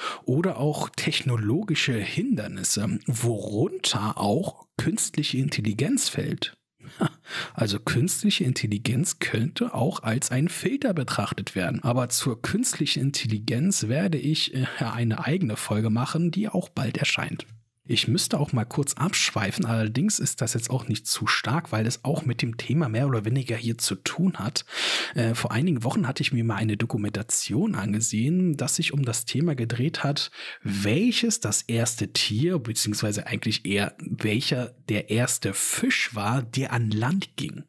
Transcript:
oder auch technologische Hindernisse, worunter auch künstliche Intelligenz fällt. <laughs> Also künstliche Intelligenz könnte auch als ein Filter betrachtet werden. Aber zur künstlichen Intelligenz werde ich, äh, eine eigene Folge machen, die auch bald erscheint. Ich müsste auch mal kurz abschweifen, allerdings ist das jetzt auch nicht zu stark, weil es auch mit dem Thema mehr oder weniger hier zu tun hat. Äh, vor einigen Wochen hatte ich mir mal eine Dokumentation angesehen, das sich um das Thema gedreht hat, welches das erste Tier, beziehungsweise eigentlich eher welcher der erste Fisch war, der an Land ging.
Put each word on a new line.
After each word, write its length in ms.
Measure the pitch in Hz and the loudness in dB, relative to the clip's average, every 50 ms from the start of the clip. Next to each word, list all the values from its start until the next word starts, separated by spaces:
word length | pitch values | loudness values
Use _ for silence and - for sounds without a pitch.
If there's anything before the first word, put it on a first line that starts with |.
| - - - - - | -6 -8 -8 -6 -2
oder 340 | - 127 151 175 185 151 - | 0 0 2 2 0 0 0
auch 300 | 139 151 147 - - - | 0 0 0 0 -4 -4
technologische 1080 | - - - - 151 - - 131 120 110 107 104 123 175 214 - 156 - - - 123 | -4 -4 -2 0 0 0 0 0 0 2 2 2 2 0 2 0 0 0 2 0 0
Hindernisse, 1040 | 110 95 - - 160 208 277 233 113 104 101 92 95 92 - - 104 101 - - 107 - | 0 -2 -2 -2 -2 0 2 0 0 0 -6 -6 -4 -2 0 0 0 0 0 -2 -2 -2
worunter 1120 | - 123 113 120 117 117 101 - 104 104 104 147 202 381 370 - - - 110 101 110 - - | -2 -2 0 2 0 0 0 -2 -2 0 0 0 0 0 -2 -2 -2 0 0 -2 -2 -2 0
auch 480 | 104 101 107 151 202 - - - - _ - | 0 2 2 2 0 -2 -6 -10 -20 _ -6
künstliche 640 | - - 165 190 - - - - - 151 - - 127 | -2 0 2 2 2 0 -2 -2 -2 -2 0 0 0
Intelligenz 680 | 135 143 - - 107 110 101 110 135 190 285 254 - - | 0 0 0 0 0 0 0 2 2 2 2 2 2 0
fällt. 460 | - - - - - - - - - _ _ _ _ _ - - - - | 0 -2 -2 -2 -2 -4 -6 -8 -8 _ _ _ _ _ -20 -14 -4 -2
<laughs> 100 | - - - - _ - - - - - - | -2 -2 -2 -4 _ -12 -10 -8 -8 -6 -2
Also 260 | - - 107 98 104 | -2 0 0 0 -2
künstliche 640 | - - - 123 139 190 - - - 208 196 - 180 | -2 0 2 2 4 2 2 2 2 2 4 4 2
Intelligenz 720 | 127 127 - - 110 104 101 117 - 117 117 170 - - - | 0 0 0 0 -2 -2 0 0 0 2 2 2 0 -2 -2
könnte 560 | - - - 110 113 - - - 233 247 - | -4 -2 0 0 0 0 0 -2 -4 -2 0
auch 280 | 120 120 165 185 - - | 0 0 0 0 -2 -2
als 280 | 117 110 110 - - | -2 -2 0 0 0
ein 180 | 123 127 147 180 | 0 0 0 0
Filter 460 | - - - - 262 277 - 254 185 | -2 -2 -2 -2 -2 0 0 0 0
betrachtet 600 | 156 127 - - - 104 - - - 95 - - | 0 -2 -2 -2 -2 -2 -2 -4 -6 -6 -6 -4
werden. 280 | 95 90 82 - - - | -2 -2 -2 -2 -2 0
Aber 260 | 117 120 127 123 117 | 0 0 2 0 0
zur 320 | - - - 139 113 117 | 0 0 0 0 -2 -2
künstlichen 600 | - - - 208 254 - - - 151 - - 147 | -4 -2 0 0 0 0 0 0 0 0 0 2
Intelligenz 880 | 131 139 143 - - 113 110 104 107 110 117 120 151 196 196 - - 107 | 0 0 0 0 0 0 0 0 0 0 0 2 2 2 2 0 0 0
werde 280 | 127 151 190 196 160 | 0 2 2 2 0
ich, 380 | 131 - 151 156 - - - - | 0 0 0 0 0 0 -2 0
äh, 120 | 131 127 - - - | 0 -2 -2 -2 -2
eine 460 | - 113 107 120 120 117 110 - - | -4 -2 0 0 0 0 0 0 0
eigene 300 | 120 156 190 175 113 107 | 0 0 2 2 0 -2
Folge 340 | - - - 107 104 110 113 | -2 -2 0 0 2 2 2
machen, 400 | 107 117 131 - - 160 170 170 | 2 2 0 0 0 0 0 0
die 180 | - 185 214 214 | 0 0 -2 0
auch 220 | - 185 180 - | 0 -2 -4 -2
bald 260 | - - 135 110 - | -4 -2 -2 0 0
erscheint. 500 | - - - - - - - - - - - - - _ _ _ _ _ - | 0 0 0 0 0 -2 -4 -6 -8 -10 -12 -16 -20 _ _ _ _ _ -2
Ich 180 | 117 110 - | 0 0 2
müsste 320 | - 120 - - - 240 151 | 2 2 2 2 2 2 2
auch 140 | 127 - - | 2 2 2
mal 140 | 120 107 | 0 0
kurz 280 | - - - 143 - - | 0 0 -2 0 0 0
abschweifen, 680 | - - 190 - - - - - - 101 95 - - - | -2 -2 0 0 2 0 0 0 0 0 0 0 0 0
allerdings 540 | 113 117 113 110 107 110 127 170 214 208 - | 2 2 2 2 2 2 2 2 2 2 0
ist 240 | - - - - 127 | 0 -2 -2 -2 -2
das 100 | 117 - | 0 0
jetzt 160 | 120 - - | -2 -2 0
auch 200 | - 135 - - | -2 -2 0 0
nicht 180 | 104 - - | -2 -2 0
zu 200 | - - - 110 | -2 -2 -2 0
stark, 460 | 101 - - - 107 113 165 165 - - | 0 0 0 0 0 0 0 -2 -2 0
weil 140 | 107 110 | 0 0
es 180 | 117 - - - | 0 0 -2 -2
auch 220 | 131 120 - - | -2 -2 0 0
mit 160 | 127 117 - - | -2 -2 0 -2
dem 160 | 117 113 - | -2 -2 -6
Thema 320 | - - 123 165 160 123 | -4 0 0 2 2 2
mehr 180 | 107 113 139 139 | 2 2 2 2
oder 160 | 127 113 101 | 2 2 0
weniger 320 | 113 123 139 123 - 117 | 0 0 0 0 -2 -4
hier 220 | 113 113 117 113 - | -2 -2 -2 -2 0
zu 160 | - - - | 0 -2 -2
tun 440 | - - - - - 180 190 165 - | -2 -4 -6 -2 2 2 2 2 0
hat. 280 | 185 - - - - - - - - - - - - - - | -4 -4 -4 -4 -6 -6 -6 -4 -2 -2 0 -2 -2 -2 0
Äh, 200 | - 113 113 117 | 0 2 2 0
vor 180 | - - 113 117 | 0 -2 -2 0
einigen 320 | - 151 190 160 120 117 | 2 2 2 2 2 0
Wochen 220 | 131 - 226 175 | 0 0 2 0
hatte 160 | 123 - - 151 | 0 0 -2 -2
ich 100 | - 131 | 0 2
mir 120 | 117 113 | 2 2
mal 120 | 113 107 | 2 2
eine 200 | 101 117 110 104 | 2 2 0 2
Dokumentation 960 | 101 120 117 - 110 101 104 101 101 117 - - - - - 98 127 196 226 - | 0 0 0 0 0 -2 0 -2 -4 -4 -2 -2 -2 -2 0 0 2 2 2 0
angesehen, 840 | 139 98 - 101 110 117 - 104 107 120 143 175 185 185 175 151 143 | 0 0 0 0 0 0 0 2 2 2 4 4 4 4 2 2 0
das 180 | - 156 - | 0 -2 0
sich 160 | - 170 - - | 0 0 0 2
um 140 | 147 135 | 2 0
das 180 | 123 117 - - | 2 0 -2 -2
Thema 300 | - - 127 160 175 147 | -2 0 2 2 2 2
gedreht 500 | 127 117 117 120 120 123 120 - - - | 2 0 0 2 2 2 0 0 0 0
hat, 260 | 139 143 - - - - - - - - - - | 0 0 0 -2 -4 -6 -12 -14 -14 -12 -8 -4
welches 800 | 104 98 98 98 104 110 160 220 247 220 - 233 233 - - | -2 -2 0 2 2 4 4 4 4 4 4 2 2 0 0
das 220 | - 104 104 - - | 0 0 0 0 0
erste 500 | - 117 113 117 - - - 104 - - | 0 0 2 2 2 0 -2 -4 -2 0
Tier, 460 | - - - 107 110 147 175 185 160 | 0 0 2 2 2 2 2 2 0
beziehungsweise 680 | 113 113 110 - - 107 104 - - 107 104 - - | -2 -2 -2 -2 0 0 0 0 0 -2 -2 -2 -4
eigentlich 380 | - 107 - - 113 107 - - | -4 -4 -2 -2 -2 -2 -2 -2
eher 320 | - 101 101 101 - - - | 0 0 0 0 0 -4 -8
welcher 760 | - - - - - 107 104 117 135 - 147 123 123 107 - - - - | -8 -8 -6 -2 0 0 2 2 0 0 0 -2 -2 -4 -8 -12 -4 -2
der 180 | 110 104 - - | -2 -2 0 0
erste 460 | 107 113 123 - - - - - 98 | 0 2 2 2 0 -2 -2 -2 -2
Fisch 600 | - - - - - - 262 - - - - 113 | -2 -2 -2 0 0 2 2 2 2 0 -2 -4
war, 280 | 107 101 107 120 139 123 | -4 -2 0 0 0 -2
der 300 | 113 - 135 135 - - | -2 -2 -2 -2 0 0
an 180 | 120 117 107 | 0 0 2
Land 460 | 107 104 113 123 175 196 - - - | 2 0 0 2 0 0 -2 -4 -8
ging. 280 | - - - - - - | -8 -8 -8 -8 -10 -14